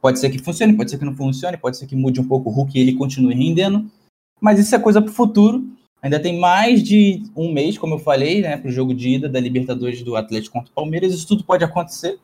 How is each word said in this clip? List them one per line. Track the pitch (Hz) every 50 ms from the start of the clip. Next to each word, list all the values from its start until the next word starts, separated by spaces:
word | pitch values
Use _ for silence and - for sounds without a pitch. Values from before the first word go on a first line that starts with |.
Pode | - 131 127 -
ser | - 135
que | 135 -
funcione, | - - 165 - 226 220 208
pode | 214 - -
ser | - 135
que | 139
não | 143 139
funcione, | 139 139 135 131 131 - 175 180
pode | 170 - 123 127
ser | - 139
que | 135 139
mude | 131 131 131 127 131
um | 127
pouco | - 135 131 127 117
o | 107
Hulk | 127 139 139 -
e | 131
ele | 131 127 127
continue | 127 135 131 - 135 131 127 123
rendendo. | 123 135 160 165 170 190 196 196 214 214 214 _ _ _ _ _ _ _ _ _ _
Mas | - 214 214 196
isso | 202 208 -
é | 240
coisa | - 220 208 208 214
pro | 214 -
futuro. | - 247 214 - 208 208 220 220 262 254 - - _ _ _ _ _
Ainda | - 139 143 151
tem | 151 175 175 170
mais | 175 180 180 190 214 240 247 214 180
de | - 202 214 208 196 190 180 208 - -
um | - 160 170 160
mês, | 143 143 160 214
como | - - 160 156
eu | 151
falei, | 151 156 143 135 135 151 175 208
né, | 196 160 147
pro | 143 - 135
jogo | 123 131 131 131 127
de | - 123 127
ida | 127 127 139 147
da | 127 127
Libertadores | 123 123 127 127 127 127 127 123 123 123 120 120 120
do | 120 117
Atlético | 110 107 107 110 110 107 - _
contra | 120 120 _
o | _
Palmeiras. | - 151 156 156 170 190 185 185
Isso | 170 160
tudo | - 208 - -
pode | _ 185 185 170
acontecer. | 160 - 180 170 165 - - - 175 392 381